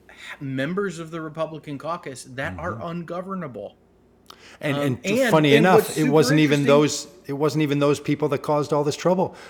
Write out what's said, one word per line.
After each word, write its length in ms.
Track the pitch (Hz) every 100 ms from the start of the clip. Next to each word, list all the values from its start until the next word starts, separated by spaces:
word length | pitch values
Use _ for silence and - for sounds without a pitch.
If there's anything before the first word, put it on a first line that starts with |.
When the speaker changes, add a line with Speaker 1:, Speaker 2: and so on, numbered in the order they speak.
| _ - - -
Speaker 1:
members 600 | 135 131 139 185 196 165
of 120 | 160
the 100 | 165
Republican 560 | 160 156 156 156 151 139
caucus 460 | 151 175 156 127
that 340 | 131 123 151 95
are 140 | 165
Speaker 2:
Mm-hmm. 80 | - 170
Speaker 1:
ungovernable. 880 | 170 165 175 185 190 151 104 98 _ _ _ _ _ _ - - -
Speaker 2:
And, 180 | 151 139
Speaker 1:
Um, 60 |
Speaker 2:
and 160 | 143 117 185
Speaker 1:
and, 260 | 233 247
Speaker 2:
funny 240 | 160 147 143
Speaker 1:
and 100 | 180
Speaker 2:
enough, 100 | 160
Speaker 1:
what's 100 | -
Speaker 2:
it 20 | -
Speaker 1:
super 100 | 151
Speaker 2:
wasn't 280 | 156 131 151
even 180 | 147 147
Speaker 1:
interesting 460 | 139 143 147 - - -
Speaker 2:
those, 120 | -
it 40 |
wasn't 300 | 139 151 147
even 160 | 147 143
those 200 | 143 143
people 280 | - 147 151
that 100 | 135
caused 340 | - 147 143
all 100 | 147
this 120 | 147 -
trouble. 400 | 170 185 156 -